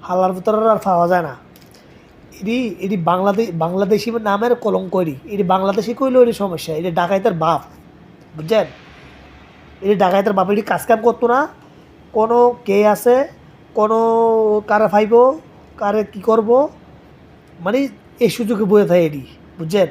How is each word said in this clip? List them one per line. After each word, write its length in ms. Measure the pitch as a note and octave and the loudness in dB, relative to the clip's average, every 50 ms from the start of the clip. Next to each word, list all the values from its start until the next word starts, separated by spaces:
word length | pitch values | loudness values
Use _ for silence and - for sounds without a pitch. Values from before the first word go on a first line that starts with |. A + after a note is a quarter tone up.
হালার 300 | - - F#3 F#3 F#3 F#3 | -8 -4 -2 0 0 0
ভিতরে 380 | F#3+ F#3 F3+ - G#3+ G#3+ A3 A3+ | -2 -2 -2 -2 0 0 2 2
আর 60 | A3 G3 - | 0 0 0
পাওয়া 240 | G3 F#3 E3+ F3 F3 | 0 0 2 2 2
যায় 140 | F#3 F3+ | 2 0
না। 140 | E3 D3 B2+ - - - - - - - - - - - - - - - - - - - - - | -2 -4 -10 -16 -20 -20 -20 -20 -20 -20 -20 -20 -20 -20 -20 -20 -20 -20 -20 -20 -20 -20 -18 -10
এডি, 340 | F#3+ G3 A#3 B3+ B3+ A3 F3 - | -6 -4 -4 -4 -4 -6 -8 -8
এডি 160 | F#3 G3 G#3+ | -6 -4 -4
বাংলাদেশ, 520 | F#3+ D#3+ E3+ F3 F#3 F#3+ G3+ G3+ G3+ A3+ G#3 | -2 0 0 0 0 0 0 0 0 -2 -4
বাংলাদেশি 580 | E3+ E3 D#3+ E3+ F3+ F#3+ G3+ F#3+ G#3+ G#3 G#3+ A#3 | -2 -4 -4 -2 -2 -2 0 0 0 0 0 -4
নামের 440 | A3+ A#3 A3 G#3 G3 G3+ A#3 B3 A#3+ | -6 -4 -2 -2 -2 0 2 0 0
কলঙ্ক 420 | A#3+ - A3 G3 F#3 F#3+ F3+ E3 | 0 0 -2 -2 -2 -4 -2 -2
এডি। 180 | F#3 F3+ D#3+ C3+ C3 - | -2 -2 -2 -6 -10 -12
এডি 180 | - G#3 G3+ | -10 -4 -4
বাংলাদেশি 520 | G3 E3+ F#3 F#3+ F#3+ G3 G3 A3+ F#3+ G#3 A#3+ | 0 0 2 2 2 0 0 -2 -2 -4 -4
কইলেও 280 | - C#4 C4 B3 B3+ | -2 -2 2 4 4
এডি 100 | B3 A#3+ | 4 4
সমস্যা। 420 | A3 - G3+ G3 F3 D3+ - - D#3+ | 4 -4 -4 -6 -6 -8 -8 -6 -6
এডি 160 | D#3 E3+ F#3 | -6 -4 -4
ডাকাইতের 420 | E3 F3 F3 F3 G3 F#3+ G3 A3+ | -2 -2 0 0 -2 0 0 0
বাপ, 300 | F#3+ E3 D#3+ D#3+ E3 C#3 - - - - - - - - - - - - - - - | -2 0 0 0 0 -2 -4 -10 -20 -20 -20 -20 -20 -20 -20 -20 -20 -20 -20 -20 -18
বুঝছেন? 300 | D#3 D#3 D#3+ A3 G#3+ F3+ C#3+ - - - - - - - - - - - - - - - - - - - - - - | -16 -6 -2 0 0 0 -2 -8 -20 -20 -20 -20 -20 -20 -20 -20 -20 -20 -20 -20 -20 -20 -20 -20 -20 -20 -20 -20 -8
এডি 140 | - G3 G#3 | -2 -2 0
ডাকাইতের 380 | F3+ G3 F3+ F3+ G3 G3 A3 | 2 2 2 2 2 0 0
বাপ। 180 | G3+ F#3+ F#3 F3+ | 0 0 0 0
এডি 120 | G#3 G#3 | -2 -4
কাজ 240 | G#3 - F#3+ E3 - | -2 -2 -4 -4 0
কাম 160 | - A#3 A3 | 0 0 2
করতো 260 | A3 A#3 A3+ - B3 A#3 | 2 0 0 0 -2 0
না। 200 | A#3+ C4 D4+ - - - - - - - - - - - - - | 0 0 -2 -4 -8 -20 -20 -20 -20 -20 -20 -20 -20 -20 -20 -8
কোনো 420 | - G#3+ A3 A3+ A#3 A#3+ A#3+ A#3+ A#3+ B3 - | -2 -2 0 0 2 2 2 2 0 -2 -4
কে 220 | - G3 G3+ G#3 | -2 0 2 4
আছে, 420 | G#3 G#3 G3+ - A#3+ A#3+ B3+ C#4+ E4 - - - - - - - - - | 2 2 2 2 2 2 2 0 -4 -8 -20 -20 -20 -20 -20 -20 -10 -2
কোনো 880 | A3+ G#3+ G#3+ A3+ A3+ A3+ A3+ A3+ A3+ A3+ A3+ A3+ A3 A3 G#3+ G#3+ G#3+ G#3 | -2 0 0 0 0 0 0 2 2 2 2 2 2 0 0 0 -2 -2
কারে 220 | - G#3+ G#3+ A3 G3 | 0 0 0 2 2
ফাইব, 500 | G3 G#3 G#3+ G3+ A#3 A#3 B3 B3+ C#4+ D#4+ - - - - - - - | 2 2 2 4 4 4 4 4 2 -2 -10 -20 -20 -20 -20 -20 -12
কারে 280 | - G#3+ G3+ G3+ A3 G#3 | -6 -4 -2 -2 -2 -4
কি 160 | G#3 - G3+ | -4 -8 -6
করব, 480 | F3+ - A3 A3+ G#3+ G#3+ A#3+ C4 C#4+ D4+ - - - - - - - - - - - - - - - - - - | -2 0 0 2 2 2 2 2 2 0 -4 -14 -20 -20 -20 -20 -20 -20 -20 -20 -20 -20 -20 -20 -20 -20 -20 -10
মানে 280 | E3+ F3+ G#3+ C4+ C#4 C4 G#3 - _ - - - | -6 -2 -2 -2 -2 -4 -8 -16 _ -20 -4 0
এই 100 | A#3+ G#3 | 0 0
সুযোগে 340 | - - A#3+ G#3 A#3 G3 A3 | 0 -2 -4 -4 -2 -2 0
বয়ে 220 | F#3+ G#3 G#3 G3+ | 2 4 4 4
থাকে 200 | E3 F3 F3+ E3+ | 4 2 2 2
এডি, 200 | D#3 D3+ C#3+ B2+ - - - - - - - | 0 -2 -8 -14 -16 -20 -20 -20 -20 -16 -14
বুঝছেন? 280 | E3+ D#3+ F3 G#3 F#3 D3+ | -10 -4 0 0 0 0